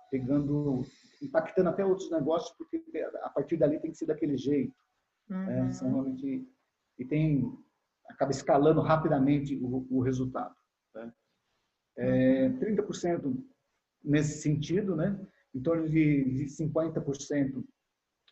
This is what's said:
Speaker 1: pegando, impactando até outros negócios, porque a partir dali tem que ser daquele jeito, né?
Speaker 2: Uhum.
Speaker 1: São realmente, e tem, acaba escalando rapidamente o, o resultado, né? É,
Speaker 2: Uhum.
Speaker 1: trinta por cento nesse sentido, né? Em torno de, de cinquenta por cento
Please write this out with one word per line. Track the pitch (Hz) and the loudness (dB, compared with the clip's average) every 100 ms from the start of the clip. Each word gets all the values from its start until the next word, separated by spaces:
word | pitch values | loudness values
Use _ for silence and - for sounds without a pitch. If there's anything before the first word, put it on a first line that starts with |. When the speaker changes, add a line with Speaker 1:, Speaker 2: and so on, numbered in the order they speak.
| - | -6
Speaker 1:
pegando, | 131 123 143 143 147 147 127 123 - - - | -4 0 0 2 0 0 -2 -4 -10 -20 -14
impactando | 135 160 - 196 175 | -2 -2 0 0 0
até | 196 | 2
outros | 196 190 - | 0 0 0
negócios, | 165 147 165 - - | -2 0 -2 -2 -14
porque | - 330 - - - - | -10 -10 -8 -8 -6 -8
a | - | -6
partir | 147 139 165 | -4 -2 2
dali | 147 156 | 2 2
tem | 165 | -4
que | - | -6
ser | 160 | -4
daquele | 151 156 131 | -2 0 -2
jeito, | 127 147 120 - _ _ _ _ - | 0 0 0 -6 _ _ _ _ -10
né? | 190 190 127 | -6 -4 0
Speaker 2:
Uhum. | 131 | -2
Speaker 1:
São | 127 131 | -2 -2
realmente, | 131 135 - 135 131 - _ _ _ _ - | 0 -2 -4 -6 -6 -8 _ _ _ _ -12
e | |
tem, | 127 151 156 139 117 - - _ _ _ - | -2 0 2 2 0 -6 -20 _ _ _ -18
acaba | - 139 | -4 -2
escalando | 131 - 143 151 156 | -2 2 4 6 4
rapidamente | - 160 160 143 135 147 139 131 | 4 2 4 2 4 2 0 -4
o, | 123 131 - | -4 -4 -2
o | 131 | 0
resultado, | 123 131 131 117 101 - _ _ _ | 0 0 -4 -4 -8 -12 _ _ _
né? | 110 117 - _ _ _ _ _ _ _ - | -14 -14 -16 _ _ _ _ _ _ _ -4
É, | 127 127 131 131 131 | 0 4 6 6 2
Speaker 2:
Uhum. | - | 2
Speaker 1:
trinta | 214 202 | 0 0
por | 208 | -2
cento | - 175 170 139 - - _ _ _ _ _ | -2 0 0 -2 -4 -8 _ _ _ _ _
nesse | 147 151 151 - | 0 2 2 -2
sentido, | 156 135 - 180 196 156 | 0 0 0 0 0 0
né? | 190 196 - _ _ | -2 -4 -8 _ _
Em | 131 | -6
torno | 135 165 160 | -2 0 2
de, | 156 151 143 | 4 4 4
de | 131 131 147 | 2 -2 -4
cinquenta | - 151 160 160 - | -4 -2 0 0 -2
por | - 135 | -4 -6
cento | - 147 269 - - _ _ _ _ _ _ | -2 0 0 -2 -10 _ _ _ _ _ _